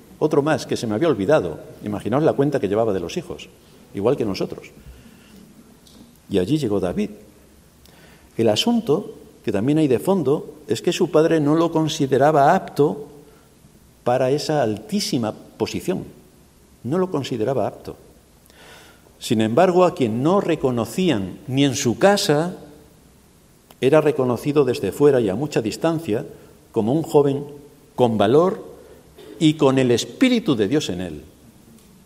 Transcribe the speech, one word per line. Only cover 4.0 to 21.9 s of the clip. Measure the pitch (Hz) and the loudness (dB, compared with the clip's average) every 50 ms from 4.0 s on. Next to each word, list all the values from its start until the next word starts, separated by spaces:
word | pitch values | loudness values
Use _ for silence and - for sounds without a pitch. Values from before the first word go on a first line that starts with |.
| 95 117 143 | 0 0 0
que | - 123 | 0 -2
nosotros. | 104 92 - 175 185 - - - - - - - - - - - - - - - - - - - - - - - - - - - - - - - - - - _ - | -4 -4 -4 -6 -8 -8 -12 -18 -20 -20 -20 -20 -20 -20 -20 -20 -20 -20 -20 -20 -20 -20 -20 -20 -20 -20 -20 -20 -20 -20 -20 -20 -20 -20 -20 -20 -20 -20 -20 _ -4
Y | 101 95 | -2 0
allí | 90 98 147 156 | 0 0 0 -2
llegó | 143 107 101 98 | 0 0 -2 -2
David. | 90 90 90 175 208 - - - - - - - - - _ - - _ _ _ - - - - - - - - - - - | -2 -2 -2 -4 -6 -6 -8 -14 -20 -20 -20 -20 -20 -20 _ -20 -20 _ _ _ -20 -20 -20 -20 -20 -20 -20 -20 -20 -10 -4
El | - 113 113 | 0 2 2
asunto, | 107 104 - 233 240 226 - - 143 190 - - - - - - - - - | 2 2 2 0 0 0 0 0 0 0 -2 -6 -14 -18 -20 -20 -20 -12 -6
que | 127 98 | -4 -4
también | 98 107 135 151 160 | -2 0 0 2 2
hay | 160 139 | 2 2
de | 123 110 | 2 2
fondo, | - 175 196 190 143 127 147 - - - - - - | 2 0 0 0 2 0 0 -2 -2 -8 -18 -12 -6
es | - - 117 - | -6 -4 -4 -2
que | 180 170 | -2 -2
su | - 190 151 | 0 0 2
padre | - 156 156 165 165 160 | 2 4 4 4 2 2
no | 147 143 156 | 2 2 2
lo | 165 165 165 | 2 2 0
consideraba | 165 160 160 151 151 - 147 127 135 123 139 151 156 147 139 147 180 | 0 0 -2 -2 -2 -2 -2 0 2 4 4 4 4 4 4 4 4
apto | 190 190 - - - 143 156 - - - - - - - - - - _ _ _ _ - - _ - _ _ _ _ - | 2 0 -4 0 2 2 2 0 -4 -12 -16 -20 -20 -20 -20 -20 -20 _ _ _ _ -20 -20 _ -20 _ _ _ _ -2
para | 123 123 131 131 131 | -2 0 0 0 0
esa | 139 147 151 - 156 151 127 | -2 -2 -2 -2 -2 -2 -2
altísima | 110 107 101 - - 196 208 196 - - 131 113 107 - - - - - - | -2 -4 -6 -8 -6 -6 -6 -4 -4 -4 -4 -4 -4 -8 -10 -14 -14 -8 -6
posición. | 110 - - 92 - - 185 - - - - - - - _ - - _ _ _ _ _ _ _ - | -6 -4 -4 -6 -6 -6 -6 -6 -8 -12 -18 -20 -20 -20 _ -20 -20 _ _ _ _ _ _ _ -8
No | 117 151 | -4 -2
lo | 185 185 185 | -2 -2 -2
consideraba | 185 143 127 - 135 110 107 123 139 120 98 | -4 -6 -6 -4 -4 -4 -2 -2 -2 -2 -2
apto. | 90 - - - - - - - - - _ _ _ _ _ _ - - - - - - - - - - - - - - - | -4 -6 -10 -16 -16 -18 -18 -20 -20 -20 _ _ _ _ _ _ -20 -20 -20 -20 -20 -20 -20 -20 -20 -20 -20 -20 -20 -20 -10
Sin | - - 120 110 | -4 -2 0 0
embargo, | 110 107 117 156 180 190 170 180 180 | 0 2 4 4 4 4 4 4 4
a | 170 175 | 2 2
quien | - 131 110 110 120 135 | 0 -2 -2 0 0 0
no | 156 190 202 | 2 2 0
reconocían | - - 160 151 - 131 123 120 110 - - - 185 175 135 101 95 92 92 - - - | 0 0 -2 0 0 -2 0 -2 -4 -4 -2 -2 0 0 0 0 -2 -6 -10 -12 -10 -4
ni | 127 139 143 | 0 2 2
en | 143 123 | 2 0
su | - - 120 | 0 0 -2